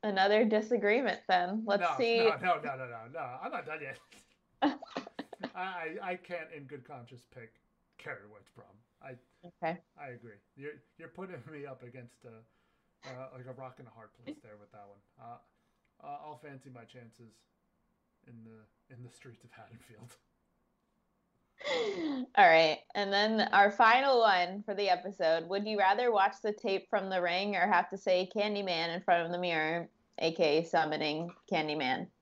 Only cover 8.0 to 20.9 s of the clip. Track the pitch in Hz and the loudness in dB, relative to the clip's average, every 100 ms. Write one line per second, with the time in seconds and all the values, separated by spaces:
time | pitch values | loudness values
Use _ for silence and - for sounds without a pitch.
8 | 160 117 104 104 98 - 98 101 120 _ | -14 -14 -16 -20 _ -20 -20 -20 _ _
9 | 135 127 _ _ 175 _ 160 175 _ _ | -20 -20 _ _ -20 _ -6 -6 _ _
10 | 143 120 117 101 _ - 143 147 _ _ | -16 -16 -18 -20 _ -16 -16 -16 _ _
11 | 165 - 185 170 117 151 143 131 120 127 | -20 -16 -14 -14 -16 -16 -14 -16 -16 -18
12 | 120 _ 123 113 113 _ _ _ _ _ | -20 _ -20 -20 _ _ _ _ _ _
13 | 135 127 131 127 127 123 131 127 123 113 | -18 -14 -14 -16 -16 -14 -16 -16 -20 -20
14 | 107 _ 120 - 110 104 101 107 101 101 | -20 _ -18 -16 -18 -20 -20 -20 -20 -20
15 | _ _ 117 120 _ _ _ _ _ _ | _ _ -20 -20 _ _ _ _ _ _
16 | - 143 151 147 151 139 135 123 113 127 | -16 -14 -14 -16 -16 -18 -18 -20 -20 -20
17 | 117 _ 117 101 _ _ _ _ _ _ | -20 _ -20 _ _ _ _ _ _ _
18 | _ _ _ 117 113 110 107 _ _ 123 | _ _ _ -20 -20 -20 -20 _ _ -18
19 | 123 - 131 113 120 - 110 113 - 110 | -18 -18 -20 -20 -20 -20 -20 -20 -20 -20
20 | 120 - _ _ _ _ _ _ _ | -20 -20 _ _ _ _ _ _ _